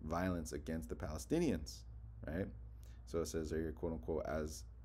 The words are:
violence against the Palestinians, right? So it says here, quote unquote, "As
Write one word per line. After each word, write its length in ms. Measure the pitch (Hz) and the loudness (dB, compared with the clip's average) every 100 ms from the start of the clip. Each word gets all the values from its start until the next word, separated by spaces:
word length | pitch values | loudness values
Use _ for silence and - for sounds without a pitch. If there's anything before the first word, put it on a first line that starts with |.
violence 500 | 78 82 92 85 76 | 0 4 4 2 0
against 360 | 73 - 80 78 | -2 0 0 0
the 60 | - | -2
Palestinians, 880 | 80 78 - 156 160 92 - - - - - - - | -2 -2 2 4 6 4 0 -8 -10 -10 -10 -8 -2
right? 220 | 82 143 - - - - - - | 0 0 -4 -10 -10 -12 -12 -2
So 140 | 82 | 0
it 80 | 78 | 2
says 240 | 82 76 | 0 2
here, 220 | 80 80 | 2 0
quote 180 | 78 85 | 0 0
unquote, 340 | 80 87 78 - | 0 2 2 2
"As 380 | 78 78 78 - - | 2 0 -4 -8 -8